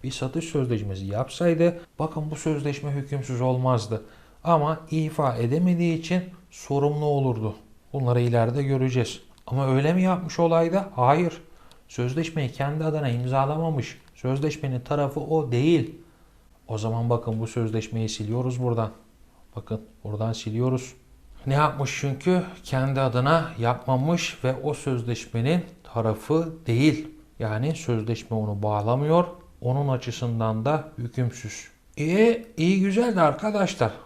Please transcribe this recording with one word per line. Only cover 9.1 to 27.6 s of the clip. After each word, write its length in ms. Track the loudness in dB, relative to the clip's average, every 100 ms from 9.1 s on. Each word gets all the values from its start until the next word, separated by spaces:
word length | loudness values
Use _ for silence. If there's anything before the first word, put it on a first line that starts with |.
| -4 -16 -20 -4
Ama 280 | 0 2
öyle 180 | 4 4
mi 100 | 4
yapmış 360 | 2 2 -2 0
olaydı? 460 | 4 4 4 0 -2 2
Hayır. 460 | 4 4 2 -2 -20 -20 -20 -20 _
Sözleşmeyi 640 | -4 -2 -2 -4 -2 -4
kendi 320 | -2 -4 0
adına 240 | -2 0 0
imzalamamış. 880 | 0 0 2 2 0 0 -2 -4 -12 -20
Sözleşmenin 680 | -6 -2 0 -2 -2 -4 -4
tarafı 400 | -2 -2 0 -2
o 320 | 0 0 2
değil. 420 | 2 4 4 2 -8 -20 _ -20 _ _ _ -8
O 100 | -4
zaman 320 | -2 0 2
bakın 300 | 0 0 -4
bu 60 | -2
sözleşmeyi 640 | -2 0 -2 -2 -4 -4
siliyoruz 540 | -4 -4 -2 -2 -2
buradan. 280 | 0 0 -2 -6 _ _ -20 _ -16 -14
Bakın 240 | -8 -8 -8 -14
buradan 280 | -8 -4 -2
siliyoruz. 640 | -4 -4 0 0 0 -4 -18 _ -20 -20 -10 -2
Ne 80 |
yapmış 440 | 2 2 0 -4 -2
çünkü? 420 | -4 -2 2 2 0 -10
Kendi 360 | -4 0 0 2
adına 500 | 2 2 4 2 0 -2
yapmamış 800 | 0 0 0 2 2 0 -2 -2
ve 100 | -2 -2
o 120 | -4
sözleşmenin 880 | -4 -2 -2 -2 -6 -4 -2 2 2 -2 -16 -8
tarafı 580 | -2 0 -2 0 0 0 -6 0
değil. 420 | 4 4 2 -6 -16 -20 -8
Yani 360 | -4 -2